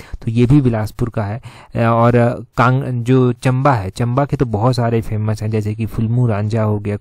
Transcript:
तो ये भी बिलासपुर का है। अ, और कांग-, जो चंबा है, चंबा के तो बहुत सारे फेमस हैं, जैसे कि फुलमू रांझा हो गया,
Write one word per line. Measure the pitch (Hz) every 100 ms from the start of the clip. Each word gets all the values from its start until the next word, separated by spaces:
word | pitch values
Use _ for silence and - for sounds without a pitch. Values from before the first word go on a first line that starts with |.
| - -
तो | 120
ये | 117 120
भी | 147
बिलासपुर | 127 110 107 - 110
का | 117
है। | 101 117 - - -
अ, | 117
और | 117 117 117 120 120 82 - -
कांग-, | 123 131 127 120
जो | 117 131 123
चंबा | 123 135 127 143
है, | 117 92
चंबा | - 120 127
के | 139 -
तो | 123
बहुत | 104 123 120
सारे | 117 113
फेमस | - 107 107 107
हैं, | 107
जैसे | 110 104
कि | 110 107
फुलमू | - 113 120 123
रांझा | 101 104 113
हो | 107 104
गया, | 104 104